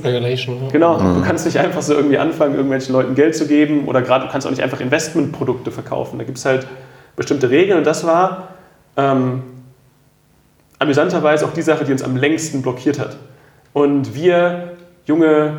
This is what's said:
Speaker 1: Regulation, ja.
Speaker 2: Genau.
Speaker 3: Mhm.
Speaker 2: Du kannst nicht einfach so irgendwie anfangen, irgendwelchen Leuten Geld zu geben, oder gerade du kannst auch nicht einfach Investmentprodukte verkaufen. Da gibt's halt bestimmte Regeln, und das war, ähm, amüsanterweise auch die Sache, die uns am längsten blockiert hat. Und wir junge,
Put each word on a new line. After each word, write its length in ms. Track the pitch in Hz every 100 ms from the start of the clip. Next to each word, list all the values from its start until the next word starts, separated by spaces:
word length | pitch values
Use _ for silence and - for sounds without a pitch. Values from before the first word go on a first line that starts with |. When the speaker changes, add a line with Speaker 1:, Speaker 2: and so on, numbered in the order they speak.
Speaker 1:
Regulation, 580 | 127 123 120 127 127 123
ja. 40 | 131
Speaker 2:
Genau. 280 | 151 170 160
Speaker 3:
Mhm. 180 | 95 87
Speaker 2:
Du 60 |
kannst 240 | - 165 170
nicht 120 | 180
einfach 220 | 180 156
so 140 | 143
irgendwie 240 | 147 143 135
anfangen, 360 | 160 160 147
irgendwelchen 380 | 139 135 135 131
Leuten 200 | 131 127
Geld 200 | 131 160
zu 120 | 156 147
geben, 420 | 147 151 147 135
oder 140 | 131
gerade 240 | 135 160 -
du 40 |
kannst 160 | 135 131
auch 40 |
nicht 120 | 135
einfach 180 | 139 -
Investmentprodukte 920 | 127 151 - 170 139 - 127 123 -
verkaufen. 480 | 110 - - 123 -
Da 60 |
gibt's 200 | 120 127
halt 220 | 135 131 - - - - - -
bestimmte 320 | - 139 127
Regeln, 300 | 143 190 175
und 80 | 151
das 200 | 165 170
war, 420 | 170 190 - - - - _ _ -
ähm, 460 | 139 131 127 127 - - - _ _ _ _ _ _ _ _ _ _ -
amüsanterweise 640 | 143 139 180 175 151 156
auch 80 | -
die 100 | 160
Sache, 220 | 160 143
die 80 | 139
uns 100 | 131
am 140 | 127 127
längsten 460 | 147 156 - 139
blockiert 360 | 127 120 147 139
hat. 180 | 107 - - - _ _ _
Und 420 | 143 143 143 117
wir 580 | 123 175 175 175 175 - - - _ -
junge, 460 | 156 156 151 151